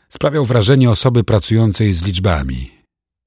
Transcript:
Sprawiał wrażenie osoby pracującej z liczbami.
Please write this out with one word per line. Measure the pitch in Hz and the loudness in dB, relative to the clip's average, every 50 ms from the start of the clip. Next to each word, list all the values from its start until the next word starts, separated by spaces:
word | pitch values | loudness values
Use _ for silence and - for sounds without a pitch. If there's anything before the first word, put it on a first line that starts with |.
| _ _ | _ _
Sprawiał | - - - 151 143 151 139 | -10 -6 -6 -4 -2 -2 -2
wrażenie | 107 123 117 98 104 139 135 127 120 | 0 0 0 2 2 4 4 4 4
osoby | 107 - - 131 120 120 98 | 2 2 0 0 0 0 0
pracującej | - 110 98 - - 110 113 113 107 92 - 110 104 92 | 2 0 0 0 0 0 2 2 2 0 0 0 0 0
z | 82 87 | -2 -2
liczbami. | 101 90 95 95 101 82 73 67 65 64 62 64 - - _ _ _ _ _ _ _ _ _ _ | -4 -4 -2 -2 0 -2 -2 -4 -6 -6 -8 -10 -12 -16 _ _ _ _ _ _ _ _ _ _